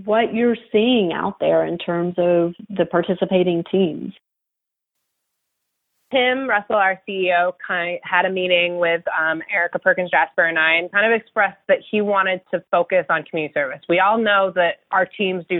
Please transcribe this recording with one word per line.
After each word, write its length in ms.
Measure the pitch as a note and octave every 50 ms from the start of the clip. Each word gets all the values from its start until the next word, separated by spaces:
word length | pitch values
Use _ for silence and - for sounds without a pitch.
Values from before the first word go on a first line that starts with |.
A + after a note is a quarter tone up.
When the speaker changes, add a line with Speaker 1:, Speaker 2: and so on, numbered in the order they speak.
| F#3+
Speaker 1:
what 300 | G#3+ G#3+ A3+ A#3+ - -
you're 220 | A3+ A#3+ A#3+ A#3 A#3 - _
seeing 400 | - G#3 A3 B3 B3+ A3+ F#3+ E3 D#3
out 260 | - - G3+ - -
there 260 | D#3 D#3+ E3 E3 D#3+
in 140 | D#3+ E3+ F3
terms 340 | - F3+ E3+ E3+ F3 F3+ F3+ F3+
of 340 | F3 F3 F3 E3+ E3+ E3+ F3 - - -
the 160 | G3 F#3 E3+ E3
participating 760 | - F3 F3 - F#3 - G3 F3+ F#3+ F#3 F3+ F3+ E3+ E3+ E3 -
teams. 420 | - F#3+ F#3+ D#3+ D3 - - - - _ _ _ _ _ _ _ _ _ _ _ _ _ _ _ _ _ _ _ _ _ _ _ _ _ _ _ _ _ _ _ _ _ _ _ _ _ _ _
Speaker 2:
Tim 380 | - B3+ B3 B3+ B3+ C4+ C4+ B3+
Russell, 260 | G#3+ G#3 G#3 - A3+
our 240 | G#3 F#3+ F#3+ F#3+ F#3 _
C 220 | - G3 F#3+ F#3
E 60 | F3+ F3
O, 140 | F3 F3 F3+ F3+ _ -
ki-, 320 | - F#3 F3 E3+ F3 F3 E3+
had 240 | - - F#3 F3 F#3
a 60 | F#3
meeting 480 | F#3+ F#3 F3+ F#3 F3+ E3+ F3 F3 F3 F3
with, 240 | F3 E3+ E3+ E3+ - - -
um, 280 | E3 D#3+ D#3+ D#3+ D#3+ D#3 - G#3
Erica 240 | F3+ F3 E3+ -
Perkins 320 | F3 - F#3+ F3+ F#3 F3+ F3
Jasper 340 | F3+ D#3 E3 - - - E3+
and 140 | E3 E3
I, 160 | D#3+ D#3+ D#3+ E3
and 180 | E3+ F3 F3
kind 140 | G3 G3+ G#3+
of 100 | A3+ A#3
expressed 440 | A3 - _ _ G#3+ G3+ F#3+ G3 _ _
that 100 | - F#3+ F3+ - -
he 100 | A3 G#3
wanted 400 | G#3 G3+ G3+ G3 F#3+ F#3+ F#3 F#3 - _
to 120 | F#3+ E3+ - _
focus 340 | - F3 E3+ - F#3+ F3+ E3 -
on 100 | E3 D#3 D3+
community 280 | - - E3 D3+ C#3+ -
service. 280 | D3+ C#3+ C3 D3 D#3 -
We 120 | - E3+ F3+
all 180 | F#3 G3+ A3+
know 340 | A#3 A3 G#3 G3+ G3 G3 F#3+ F3
that 220 | F3+ E3+ E3+ - - _ _
our 160 | F#3+ F#3+ F#3
teams 400 | - - - G3+ F#3 F#3 F3+ E3
do 120 | - F#3